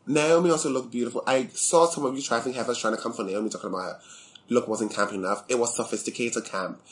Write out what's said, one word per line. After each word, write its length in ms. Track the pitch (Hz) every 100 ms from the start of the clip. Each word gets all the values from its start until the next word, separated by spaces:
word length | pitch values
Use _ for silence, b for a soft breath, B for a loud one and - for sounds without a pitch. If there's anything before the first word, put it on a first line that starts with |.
| -
Naomi 420 | 147 156 170 175
also 200 | 160 156
looked 200 | 131 123
beautiful. 320 | 120 117 120 -
I 220 | 131 123
saw 340 | - - 165 170
some 160 | 147 131
of 100 | 135
you 60 |
trifling 320 | - 117 127 127
heifers 240 | 113 117
trying 160 | 110 110
to 60 |
come 120 | 117
for 100 | 117
Naomi, 260 | 98 98 110
talking 200 | 104 101
about 140 | 92
her 160 | 90 78 b b b b -
look 180 | 120 -
wasn't 240 | 107 107
camp 200 | 104 101
enough. 300 | 101 92 104 -
It 120 | 123
was 160 | 117 -
sophisticated 720 | 113 107 - 117 120 113 104
camp. 360 | 98 90 90 b